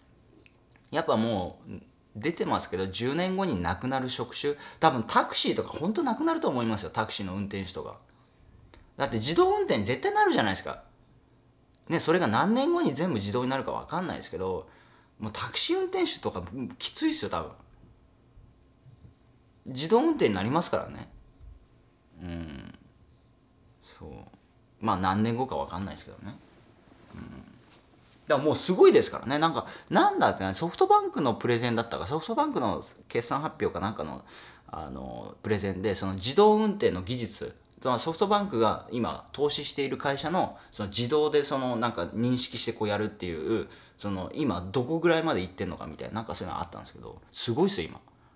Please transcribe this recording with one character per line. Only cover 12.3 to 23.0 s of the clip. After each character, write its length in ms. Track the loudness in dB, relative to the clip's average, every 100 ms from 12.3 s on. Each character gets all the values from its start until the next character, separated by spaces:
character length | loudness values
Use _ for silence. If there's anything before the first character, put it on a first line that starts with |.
| 4 4
年 220 | 4 2
後 80 | 2
に 120 | 2
全 140 | 0 0
部 60 |
自 180 | 0 0
動 120 | 0
に 60 | 0
な 60 | -2
る 80 |
か 80 | -2
わ 140 | -6 -4
か 140 | -6
ん 60 | -4
な 80 |
い 40 | -8
で 60 |
す 60 | -8
け 60 | -6
ど、 320 | -4 -4 -8 -20 -20 -20 _ -12
も 120 | -10
う 20 |
タ 160 | -8 -8
ク 100 | -4
シ 160 | -2
ー 40 | 0
運 60 | 0
転 180 | -2
手 160 | -2 -2
と 100 | -6
か 120 | -6 -8 -8 -10 -8
き 120 | -10
つ 180 | -2 -2
い 40 |
っ 20 |
す 100 | -2
よ、 60 | -4
多 120 | -4
分。 100 | -6 -12 -20 -20 -20 -20 _ _ _ -20 -20 _ _ _ -20 -20 -20 -20 _ _ _ _ -12
自 220 | -6 2
動 120 | 4
運 100 | 4
転 160 | 4 2
に 40 |
な 80 | 2
り 80 | 2
ま 120 | 0
す 80 | 0
か 80 | -4
ら 100 | -4
ね。 240 | -12 -16 -18 -20 -20 -20 -20 _ _ _ _ _ -14
う 20 |
ん。 540 | -10 -8 -10 -12 -16 -18 -20 _